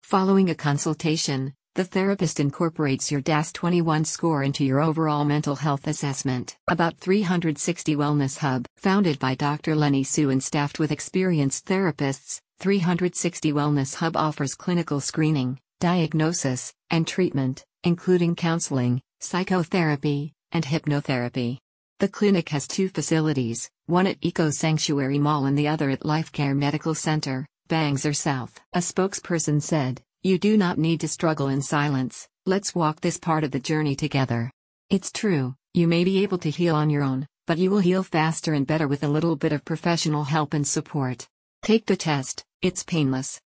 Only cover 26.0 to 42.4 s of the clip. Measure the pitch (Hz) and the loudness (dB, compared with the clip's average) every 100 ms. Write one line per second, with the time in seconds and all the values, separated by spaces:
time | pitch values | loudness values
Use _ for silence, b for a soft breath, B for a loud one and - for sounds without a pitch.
26 | - 156 160 - 143 139 143 151 - 156 | 0 -2 -2 -2 0 0 0 -2 -2 -2
27 | - 156 151 131 143 _ _ 160 151 139 | 0 -2 -2 -6 -8 _ _ -2 0 0
28 | 151 143 - 135 113 - _ 180 170 - | 0 -2 -2 -2 -6 -14 _ -4 -2 0
29 | 190 - - 170 156 147 147 160 127 127 | -2 -2 -4 -2 2 0 0 -2 -2 -6
30 | _ _ 185 185 202 214 180 - 156 165 | _ _ 0 2 4 4 2 2 0 0
31 | 160 - 170 151 139 135 139 151 147 139 | -2 -2 0 0 0 0 0 2 2 0
32 | 131 - - _ - 190 202 - 156 156 | -2 -6 -16 _ -2 -2 -2 0 0 0
33 | 175 165 - 156 151 131 - 156 151 135 | -2 -2 0 0 0 -2 -2 0 0 -2
34 | 147 139 131 117 120 - _ _ _ 196 | -2 0 0 0 -4 -10 _ _ _ -2
35 | - - 220 160 127 131 _ - 170 170 | -2 -4 0 2 0 -4 _ 0 2 4
36 | 180 190 202 180 170 147 170 151 151 147 | 4 2 0 0 -2 0 2 2 2 2
37 | 139 131 143 _ - 165 185 202 175 185 | 0 -2 -6 _ -4 0 2 4 4 2
38 | 185 165 156 160 - 151 139 156 151 143 | 0 0 0 0 0 -2 0 0 0 0
39 | 151 151 165 156 160 151 - 156 175 165 | 0 0 0 0 0 -2 -4 -4 0 0
40 | 160 151 143 156 147 156 143 - 151 156 | 0 -2 0 0 0 0 0 -2 -4 -4
41 | 131 127 - _ _ _ - 226 - 190 | -4 -4 -12 _ _ _ 2 2 2 -2
42 | - 143 131 - | 0 0 0 -4